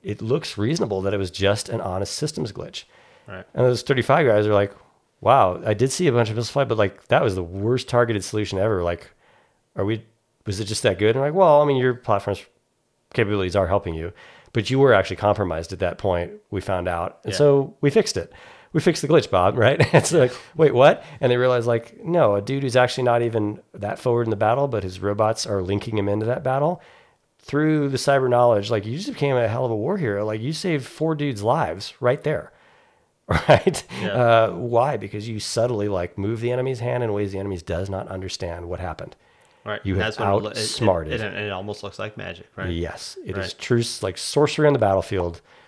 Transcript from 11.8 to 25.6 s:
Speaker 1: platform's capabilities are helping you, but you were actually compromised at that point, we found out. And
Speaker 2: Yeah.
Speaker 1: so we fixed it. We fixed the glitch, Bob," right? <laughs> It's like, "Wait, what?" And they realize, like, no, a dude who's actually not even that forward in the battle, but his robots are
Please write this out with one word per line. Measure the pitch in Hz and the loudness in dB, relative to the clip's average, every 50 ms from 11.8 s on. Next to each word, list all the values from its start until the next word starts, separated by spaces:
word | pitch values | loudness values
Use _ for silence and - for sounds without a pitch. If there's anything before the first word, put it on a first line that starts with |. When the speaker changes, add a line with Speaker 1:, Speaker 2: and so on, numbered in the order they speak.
| 127 127 120 | 2 0 0
Speaker 1:
platform's | 117 - - 104 98 - 104 98 - - _ _ _ _ _ _ _ _ _ _ _ _ _ - | -2 -2 -2 -2 0 0 -4 -4 -4 -8 _ _ _ _ _ _ _ _ _ _ _ _ _ -2
capabilities | 127 110 101 104 101 92 92 85 | -2 0 0 0 0 0 0 2
are | 101 95 | 2 2
helping | 82 98 101 - 90 80 | 2 2 0 0 -2 -6
you, | 80 82 87 - - - - - - _ _ - | -6 -8 -8 -12 -16 -20 -20 -20 -20 _ _ -4
but | 127 101 - | -4 -2 0
you | 131 135 | 2 4
were | 143 131 110 | 6 6 6
actually | 98 95 - 95 | 6 4 2 -2
compromised | - 104 104 101 104 98 87 80 80 87 - 95 | 0 2 2 2 2 0 -2 -2 -6 -6 -8 -6
at | 87 | -4
that | 95 87 - | -4 -4 -4
point, | - - 98 87 87 85 87 - - _ _ | -2 -2 0 0 0 -2 -6 -10 -16 _ _
we | 104 95 | -8 -6
found | - - 95 90 87 | -4 -4 -4 -2 -2
out. | 90 87 85 87 - - _ - | -4 -4 -4 -6 -6 -8 _ -10
And | - 190 | -8 0
Speaker 2:
Yeah. | |
Speaker 1:
so | - 147 143 139 139 135 - - _ | 2 4 4 4 4 2 -2 -6 _
we | - 143 | -2 2
fixed | 139 226 - - - | 2 2 0 2 -4
it. | 92 82 - - - - - - - - _ - | -6 -8 -8 -14 -20 -20 -20 -20 -20 -18 _ -4
We | 160 | 0
fixed | - 185 156 - | 0 0 0 0
the | - | 0
glitch, | 139 160 151 117 - | 2 4 4 4 4
Bob," | 101 90 90 98 - | 2 2 4 4 4
right? | 120 107 127 147 - | 4 4 4 4 4
<laughs> | 147 - - | 2 4 4
It's | 143 151 - | 4 4 4
like, | 170 165 127 123 - - - - _ | 4 4 4 4 2 -6 -16 -12 _
"Wait, | 156 160 139 127 | 2 2 4 6
what?" | 123 135 156 - - - - - - | 8 8 8 6 4 -4 -14 -6 -2
And | - 127 | 0 2
they | 123 | 2
realize, | 123 127 127 123 120 113 | 4 4 2 2 2 2
like, | 120 117 117 - - - - - | 0 0 0 -2 -8 -16 -12 -6
no, | 160 175 170 135 107 101 | -2 2 4 4 4 4
a | 101 | 2
dude | 101 117 135 139 139 | 0 -2 -4 -2 -2
who's | 127 113 | 2 4
actually | 127 123 120 - 131 127 | 4 4 4 2 0 2
not | 123 120 120 | 2 2 2
even | 120 117 110 110 104 104 107 - - _ - | 2 0 0 0 -2 -2 -4 -8 -14 _ -12
that | 107 104 104 113 | -8 -8 -8 -8
forward | - - 127 117 120 117 | -2 0 0 2 2 2
in | 113 | 0
the | 107 | 0
battle, | 98 110 107 120 139 143 | 2 2 2 2 2 0
but | 135 117 104 95 | -2 -2 -4 -4
his | 92 92 92 | -6 -8 -4
robots | 95 101 101 104 107 107 110 - - | -4 -2 0 2 0 0 0 -2 -4
are | 113 104 98 | -4 -2 -2